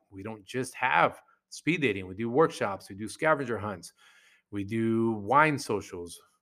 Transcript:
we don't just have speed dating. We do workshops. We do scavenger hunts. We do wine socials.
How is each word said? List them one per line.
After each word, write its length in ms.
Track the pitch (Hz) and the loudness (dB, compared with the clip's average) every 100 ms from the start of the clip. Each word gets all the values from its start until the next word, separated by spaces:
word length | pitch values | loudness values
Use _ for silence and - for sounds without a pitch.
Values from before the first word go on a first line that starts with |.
| _ | _
we 120 | 95 | -14
don't 220 | 101 110 | -12 -12
just 300 | 98 123 123 | -10 -6 -6
have 460 | - 127 156 151 - _ _ _ | -4 2 4 4 2 _ _ _
speed 320 | - - 175 | -6 -2 0
dating. 260 | 135 98 92 | 2 0 -4
We 80 | |
do 140 | 95 117 | -6 -2
workshops. 640 | 123 160 - 113 95 - | 2 2 2 -4 -4 -10
We 60 | 95 | -12
do 120 | 107 | -10
scavenger 500 | - 156 151 127 110 | -2 2 2 0 -4
hunts. 360 | 104 92 82 - - - _ _ _ | -4 -8 -12 -20 -20 -20 _ _ _
We 120 | 104 | -8
do 500 | 101 113 113 113 113 | -4 0 2 2 2
wine 460 | 110 101 135 156 143 | 0 4 6 6 4
socials. 640 | - 117 - 92 87 - _ _ | -2 -4 -4 -10 -10 -14 _ _